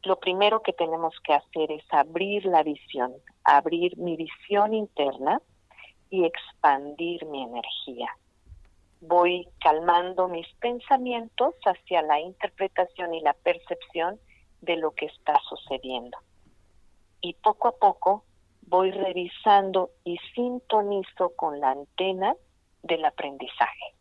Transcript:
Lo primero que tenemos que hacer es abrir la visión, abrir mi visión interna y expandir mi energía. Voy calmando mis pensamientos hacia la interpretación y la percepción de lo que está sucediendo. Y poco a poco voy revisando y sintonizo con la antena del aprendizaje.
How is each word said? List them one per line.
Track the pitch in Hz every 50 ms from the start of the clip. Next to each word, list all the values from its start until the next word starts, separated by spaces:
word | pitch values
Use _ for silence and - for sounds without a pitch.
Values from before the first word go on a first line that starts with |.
| -
Lo | 190 190 180
primero | - 185 180 185 202 208 214 220
que | 220 - 175
tenemos | - 175 160 160 165 165 160 - - _
que | - 151
hacer | 143 - _ - 170 156 151
es | 151 151 - _
abrir | - 151 143 156 160 170 190 196 202 208 190
la | 190 180 160 151
visión, | 156 147 143 - _ - 143 123 123 127 - _ - _ _ _
abrir | - 143 143 143 160 165 170 175 180 180 -
mi | 175 175 165 160
visión | 165 151 - - - - 202 202 202 214 220
interna | 220 214 208 _ - 147 139 131 127 131 147 190 285 _ _ _ _ _ _ - - - - _ _ _ _
y | - 190 175
expandir | 165 170 - - - - _ - 156 143 135 143 147 147 - 165 170 175 165 156 156
mi | 147 139 131
energía. | 120 120 123 117 - - - - - 127 117 120 - - _ _ _ _ _ _ _ - - - _ _ _ _ _ _ _
Voy | - 160 170 175 175 175 180 180 175 - - -
calmando | - 165 151 156 165 175 175 175 180 185 185 180 185 180
mis | 175 165 170 - _
pensamientos | _ - 240 240 240 240 - 277 262 247 247 240 233 226 226 _ - 247 294 - - -
hacia | 208 180 - _ - 185 170
la | 156 151 147 147
interpretación | 160 180 190 _ - 202 _ - 196 190 _ - 185 175 _ - 185 170 165
y | 165
la | 156 151 143
percepción | _ _ 180 175 170 - - 175 170 - - - 170 160 175 202 220 _ _ _ _ _ _ _ _
de | - - 175
lo | 165 160 156
que | - - -
está | 147 - - _ - 151 139 - -
sucediendo. | - - - - 139 131 - 131 127 123 120 123 - - _ _ _ _ _ - _ _ _ _ _ - _ - _ _ _ _ _ _
Y | - 175 175
poco | _ _ 214 214 _ - 240
a | 240 -
poco | - 202 190 - - 185 196 208 _ _ _ _ _ _ _ _
voy | - - 175 185 185 190
revisando | 190 202 190 190 190 180 180 175 - - - 220 208 202 196 190 190 190 185 - _ _ _
y | 180 175 170 - - -
sintonizo | - 240 247 247 247 _ _ - 214 208 202 202 196 190 - _ - 185 175 170
con | - - 160 147 143
la | 147 131
antena | 131 139 143 _ _ - 180 190 190 185 190 208 294 - _ _ _ _ _ _ _ _
del | _ - 170 160 156
aprendizaje. | 147 - - - 143 139 - 131 127 - - - - - - - - _ _